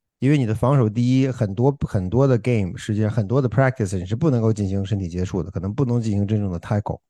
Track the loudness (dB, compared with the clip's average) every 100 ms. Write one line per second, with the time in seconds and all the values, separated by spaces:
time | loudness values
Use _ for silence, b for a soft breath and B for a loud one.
0 | _ -2 2 2 2 2 2 4 2 2
1 | 2 2 2 0 -2 2 0 0 -2 -2
2 | 0 2 4 2 2 0 0 -4 -4 -2
3 | 0 0 0 0 0 2 2 2 -2 -4
4 | -4 -2 0 2 2 0 -2 -2 -2 -4
5 | -4 -4 -4 -4 -4 -6 -4 -2 0 0
6 | 0 -2 0 0 -2 -4 -4 -4 -4 -8